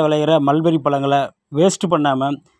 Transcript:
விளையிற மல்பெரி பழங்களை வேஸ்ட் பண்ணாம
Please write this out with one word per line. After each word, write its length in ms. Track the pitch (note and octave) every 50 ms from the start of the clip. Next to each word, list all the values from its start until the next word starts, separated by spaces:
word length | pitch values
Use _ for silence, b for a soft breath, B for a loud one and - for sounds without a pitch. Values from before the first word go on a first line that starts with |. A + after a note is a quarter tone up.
| D#3+
விளையிற 280 | D3+ D3+ D3+ D3+ D3+ D#3+ D#3 C#3+
மல்பெரி 320 | C#3 C#3+ D#3 D#3+ E3+ D#3+ D#3
பழங்களை 420 | C3 D3 C#3+ C#3 C#3 C#3 C#3 C#3 C3+ - - _ _ _ C#3+
வேஸ்ட் 300 | C#3+ E3+ G3 F#3 - - F3+
பண்ணாம 400 | F3 D#3 D3 C#3+ C3+ C3 C3 C#3+ C#3+ - - _ _ _